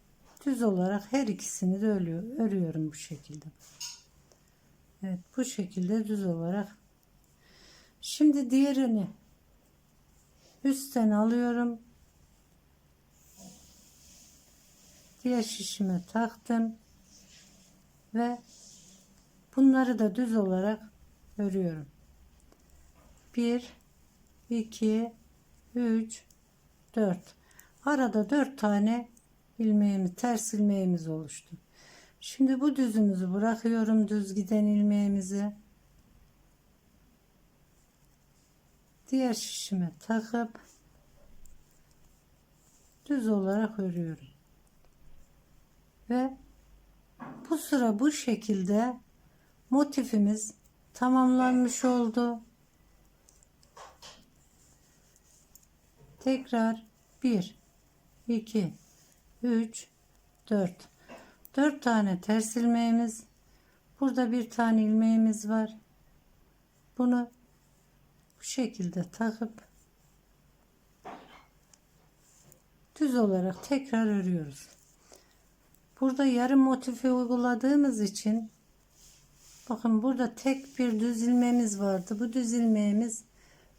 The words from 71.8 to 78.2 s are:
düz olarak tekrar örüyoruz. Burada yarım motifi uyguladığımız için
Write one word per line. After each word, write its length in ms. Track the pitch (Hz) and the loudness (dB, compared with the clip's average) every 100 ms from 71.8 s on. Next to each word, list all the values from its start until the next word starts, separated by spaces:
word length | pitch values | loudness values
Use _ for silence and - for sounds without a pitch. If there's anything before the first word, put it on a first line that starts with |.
| _ _ _ _ _ _ - _ _ _ _ - | _ _ _ _ _ _ -20 _ _ _ _ -4
düz 160 | 302 247 | 0 2
olarak 520 | 214 185 185 185 - | 2 2 0 -4 -4
tekrar 380 | 277 269 226 220 | -4 -2 -2 0
örüyoruz. 600 | 202 185 175 147 135 - - _ _ _ - _ _ _ _ _ _ _ - | 0 0 -2 -4 -14 -20 -20 _ _ _ -20 _ _ _ _ _ _ _ -2
Burada 240 | 262 262 | -2 2
yarım 360 | 277 240 247 269 | 2 2 4 6
motifi 500 | 262 254 254 240 262 | 4 2 -4 -2 0
uyguladığımız 920 | 254 240 247 247 233 262 294 277 226 | 2 0 0 0 0 2 4 4 0
için 500 | 202 - | -4 -2